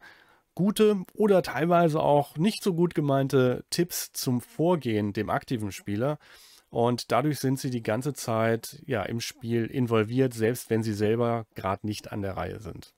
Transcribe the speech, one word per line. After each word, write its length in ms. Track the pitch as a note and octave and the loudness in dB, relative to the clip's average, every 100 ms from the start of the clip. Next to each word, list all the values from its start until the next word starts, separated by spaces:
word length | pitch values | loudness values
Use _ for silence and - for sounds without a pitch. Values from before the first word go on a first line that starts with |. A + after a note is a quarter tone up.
| - - _ _ _ | -6 -20 _ _ _
gute 500 | - F#3+ G#3 G#3+ G3+ - | -2 0 4 4 4 -4
oder 280 | - G#3 F#3 | 0 4 4
teilweise 580 | - - E3+ E3+ E3+ D3+ | 2 -2 2 4 4 2
auch 360 | C#3+ C#3+ C#3+ D3 | 4 4 2 0
nicht 260 | G3 - | 0 0
so 120 | G#3 | -2
gut 200 | E3 F3 | 2 0
gemeinte 720 | - C#3+ C#3 C#3 C3+ B2+ B2 - | 2 2 2 4 4 4 2 -4
Tipps 420 | - F3 - - | -2 -2 -4 -8
zum 280 | - - B2 | -6 -2 -2
Vorgehen 720 | - - E3 F3 B2 G#2+ G#2 | -4 -2 0 0 0 0 0
dem 180 | G2+ G2+ | -2 -2
aktiven 400 | C3 - B2 G#2 | -4 -2 -4 -4
Spieler. 480 | - - G2+ C3 D3+ - - - - _ | -8 -6 -2 -2 -4 -10 -20 -20 -20 _
Und 420 | A#2 A#2 B2 - | 0 2 2 0
dadurch 260 | A#2 D3+ C#3 | 2 2 0
sind 220 | C3 C3 | 0 -2
sie 100 | C#3 | -2
die 120 | B2 | -4
ganze 300 | A2+ G#2+ D3 | -2 -2 -2
Zeit, 680 | C3+ - A2+ A2+ A2+ - - - | -6 -4 0 0 0 -4 -16 -6
ja, 160 | A#2+ | -4
im 160 | F2+ A#2 | -4 -6
Spiel 460 | - - A#2 A#2 A2+ | -6 -10 -2 -2 0
involviert, 680 | C#3+ A#2+ A2+ G#2+ B2 C3 | -2 2 2 2 2 0
selbst 340 | A#2 A2 B2+ - | 2 0 0 -2
wenn 140 | A2+ | -2
sie 100 | A2+ | 0
selber 540 | G#2 G#2 A#2 A#2+ A#2 A2 | 0 2 2 0 -2 -6
grad 300 | - G2 G2 | -8 -4 -4
nicht 260 | G#2+ G#2 - | -4 -8 -8
an 120 | A2 | -8
der 140 | G2 F#2 | -6 -6
Reihe 220 | F2 G2 | -8 -8
sind. 340 | A2 - - | -12 -14 -18